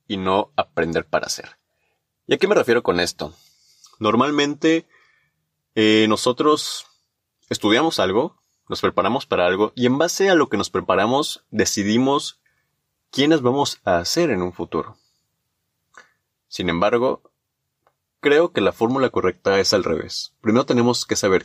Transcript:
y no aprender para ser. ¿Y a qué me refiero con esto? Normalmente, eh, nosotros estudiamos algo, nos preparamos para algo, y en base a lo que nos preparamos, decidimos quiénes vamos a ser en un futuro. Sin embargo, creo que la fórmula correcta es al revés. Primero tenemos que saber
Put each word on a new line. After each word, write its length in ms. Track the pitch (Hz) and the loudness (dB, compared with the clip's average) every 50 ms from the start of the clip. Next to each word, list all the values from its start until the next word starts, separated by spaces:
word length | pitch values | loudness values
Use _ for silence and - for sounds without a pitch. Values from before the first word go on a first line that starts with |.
| _ | _
y 120 | - 104 95 | -8 -8 -4
no 340 | 92 95 95 101 104 - _ | -2 0 0 0 0 -2 _
aprender 500 | - - - _ - 82 82 80 82 82 | -6 -6 -4 _ -4 -2 -2 -2 -4 -4
para 240 | _ - - - - | _ -4 -4 -4 -6
ser. 300 | - - - - - _ _ _ _ _ _ _ _ _ _ _ _ _ _ - | -10 -12 -14 -18 -20 _ _ _ _ _ _ _ _ _ _ _ _ _ _ -4
¿Y 60 | - | -2
a 40 | - | 0
qué 80 | - | 2
me 80 | 190 208 | 2 2
refiero 300 | 170 127 - 113 120 - | 2 2 2 2 2 2
con 160 | - 90 85 | 0 0 0
esto? 340 | 85 85 - - 80 76 85 _ _ _ _ _ _ _ _ _ _ - _ - | 0 -2 -4 -6 -10 -12 -12 _ _ _ _ _ _ _ _ _ _ -20 _ -4
Normalmente, 880 | 107 107 110 117 131 147 147 147 143 143 143 147 - 160 160 165 - _ _ _ _ _ _ _ _ _ _ _ _ _ _ _ _ _ - | -2 0 2 2 2 0 0 0 -2 -2 -2 -2 0 0 0 0 -2 _ _ _ _ _ _ _ _ _ _ _ _ _ _ _ _ _ -2
eh, 320 | 110 110 110 107 110 110 107 | 2 4 4 4 4 4 2
nosotros 800 | 107 - - 127 123 - 147 151 151 151 - - - - - _ _ _ _ _ _ _ _ _ _ _ _ - | 2 0 0 -2 0 0 2 2 2 0 -2 -6 -10 -12 -14 _ _ _ _ _ _ _ _ _ _ _ _ -10
estudiamos 500 | 120 - - 104 107 123 156 165 - - | -8 -4 0 2 2 2 2 0 0 0
algo, 420 | 95 95 95 113 147 175 - _ _ _ _ _ _ - | 0 0 0 0 -2 -2 -6 _ _ _ _ _ _ -12
nos 140 | 98 - - | -8 -4 -4
preparamos 440 | 95 - - 92 98 120 135 - | -4 -4 -4 -4 -4 -4 -4 -4
para 200 | - 98 90 87 | -4 -2 0 2
algo, 260 | 90 92 95 107 107 - | 2 2 0 0 -2 -2
y 120 | 131 120 | 0 0
en 120 | 123 131 143 | 0 2 0
base 320 | 160 175 - - 190 196 | 0 -2 -2 0 0 2
a 60 | 185 | 2
lo 120 | 160 135 - | 2 2 0
que 100 | - 101 | -2 -4
nos 120 | 92 - | -4 -4
preparamos, 720 | - 92 87 - 92 92 101 113 127 143 - - - - _ _ | -6 -4 -2 0 0 0 2 2 0 0 -2 -4 -8 -12 _ _
decidimos 920 | - 104 - - - 104 98 101 107 120 131 135 139 147 - - - _ _ _ _ _ _ _ _ _ _ _ _ _ _ _ | -4 -4 -2 -2 -2 -2 -2 0 0 0 2 2 0 -2 -2 -6 -14 _ _ _ _ _ _ _ _ _ _ _ _ _ _ _
quiénes 320 | - 131 139 147 165 151 123 | -4 0 2 2 2 2 2
vamos 380 | 120 127 143 139 - - - - | 0 0 0 -2 -2 -4 -6 -2
a 220 | 101 92 85 87 | 0 0 0 0
ser 260 | - - 165 175 156 | -2 -2 0 0 0
en 120 | 113 90 90 | 0 -2 -4
un 100 | 90 87 | -4 -6
futuro. 440 | - 87 - - 80 - - 113 _ _ _ _ _ _ _ _ _ _ _ _ _ _ _ _ _ _ _ _ - - _ _ _ _ _ _ _ _ _ | -8 -10 -6 -6 -6 -6 -8 -12 _ _ _ _ _ _ _ _ _ _ _ _ _ _ _ _ _ _ _ _ -20 -20 _ _ _ _ _ _ _ _ _
Sin 200 | - - 95 87 | -10 -6 -2 -2
embargo, 600 | 85 85 95 107 120 120 123 131 - - _ _ _ _ _ _ _ _ _ _ _ _ _ _ _ _ _ _ _ _ | 0 0 0 2 2 0 0 -2 -4 -6 _ _ _ _ _ _ _ _ _ _ _ _ _ _ _ _ _ _ _ _
creo 340 | - 147 143 151 170 170 - | 0 2 4 4 4 2 0
que 80 | - 101 | 0 0
la 100 | 92 - | 0 0
fórmula 380 | - 110 113 131 135 131 123 | 0 0 0 2 2 0 0
correcta 500 | - 95 87 92 90 _ - 98 98 98 | 0 0 -2 -2 -2 _ 0 0 2 2
es 140 | 92 - - | 2 2 2
al 100 | 98 87 | 0 0
revés. 480 | 85 82 80 - - - - - - _ _ | 0 -2 -4 -6 -8 -10 -12 -12 -14 _ _
Primero 240 | - 110 110 123 143 | -2 2 2 2 2
tenemos 400 | - 139 120 120 123 120 - - | 2 2 2 2 2 0 -2 -4
que 100 | - 107 | -6 -4
saber 300 | - - 101 95 87 - | -2 0 2 0 0 0